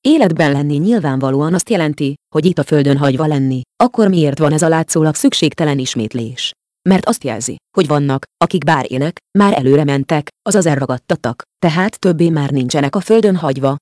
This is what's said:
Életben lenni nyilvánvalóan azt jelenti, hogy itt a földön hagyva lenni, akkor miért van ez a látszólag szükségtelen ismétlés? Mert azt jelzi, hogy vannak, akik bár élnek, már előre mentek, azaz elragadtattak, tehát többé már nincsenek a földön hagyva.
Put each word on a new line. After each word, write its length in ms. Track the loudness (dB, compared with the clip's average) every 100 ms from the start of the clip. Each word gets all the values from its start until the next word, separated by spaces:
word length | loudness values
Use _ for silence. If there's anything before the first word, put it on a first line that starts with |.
Életben 520 | 2 4 2 2 2
lenni 240 | 2 0 0
nyilvánvalóan 760 | 0 0 0 -2 0 0 0
azt 160 | -2 -2
jelenti, 440 | -2 -2 -2 -6 -6 _
hogy 120 | -2 0
itt 120 | 0
a 40 |
földön 340 | 0 2 2 2
hagyva 300 | 0 0 -2
lenni, 340 | 0 -2 -4 -8 _
akkor 320 | -2 2 2
miért 300 | 2 0 2
van 140 | 0
ez 100 | 2
a 60 | 2
látszólag 460 | 0 0 0 0
szükségtelen 640 | 2 0 2 -2 0 -2 -2
ismétlés? 760 | -4 -6 -6 -6 -10 -10 -12 -12 _ _ 0
Mert 180 | 0 0
azt 180 | -4
jelzi, 320 | -4 -6 -8 -10 _ -2
hogy 100 | 0
vannak, 380 | 2 0 -2 -6 _
akik 200 | -2 0
bár 280 | 0 0 -2
élnek, 260 | -4 -4 -6 _ 2
már 200 | 2 2
előre 260 | 4 4
mentek, 440 | 4 -2 -2 -4 -4 _
azaz 240 | -2 0 2
elragadtattak, 760 | 0 -2 -6 _ -4 -4 -8 -14 _
tehát 400 | -2 0 -4 -2
többé 300 | -2 0 0
már 220 | 0 -2
nincsenek 460 | -2 -2 -2 -2 -4
a 40 |
földön 360 | 0 2 2 0
hagyva. 400 | -2 -2 -2 -4